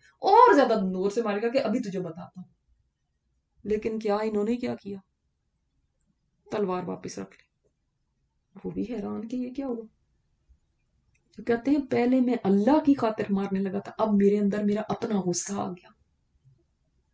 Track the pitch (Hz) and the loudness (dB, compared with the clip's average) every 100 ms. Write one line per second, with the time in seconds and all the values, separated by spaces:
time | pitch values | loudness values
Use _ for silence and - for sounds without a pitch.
0 | _ - 370 440 494 294 240 214 190 185 | _ -4 4 8 8 8 6 2 0 -2
1 | 202 233 220 202 233 254 - 247 208 185 | -2 -2 -2 -2 -2 0 0 -2 -4 -6
2 | 170 175 - 185 180 _ _ _ _ _ | -8 -12 -16 -18 -20 _ _ _ _ _
3 | _ _ _ _ _ _ 202 214 226 220 | _ _ _ _ _ _ -4 -4 -2 -4
4 | 214 208 220 208 208 240 240 233 196 196 | -2 0 0 0 0 -2 -4 -8 -10 -14
5 | - _ _ _ _ _ _ _ _ _ | -16 _ _ _ _ _ _ _ _ _
6 | _ _ _ _ - 214 196 180 175 180 | _ _ _ _ -8 -4 -2 -2 -4 -8
7 | 180 - 190 - _ _ _ _ _ _ | -10 -12 -14 -16 _ _ _ _ _ _
8 | _ _ _ _ _ - 185 170 202 220 | _ _ _ _ _ -14 -10 -6 -6 -6
9 | 202 214 226 254 247 254 269 233 220 _ | -6 -8 -8 -6 -6 -8 -8 -8 -10 _
10 | _ _ _ _ _ _ _ _ _ _ | _ _ _ _ _ _ _ _ _ _
11 | _ _ _ - 220 233 262 294 269 240 | _ _ _ -10 -4 -2 0 0 0 0
12 | 247 262 247 233 190 202 220 302 302 269 | 2 2 2 0 2 4 4 4 4 2
13 | 220 214 202 196 196 190 196 202 - - | 2 -2 -2 -2 -2 -2 -4 -6 -8 -2
14 | 214 202 202 208 202 208 208 208 214 196 | 2 4 4 4 2 0 0 -2 -2 -4
15 | - 202 180 175 - 196 190 180 - _ | -2 -2 0 -4 -4 -6 -6 -10 -16 _
16 | _ _ _ _ _ _ _ _ _ _ | _ _ _ _ _ _ _ _ _ _
17 | _ | _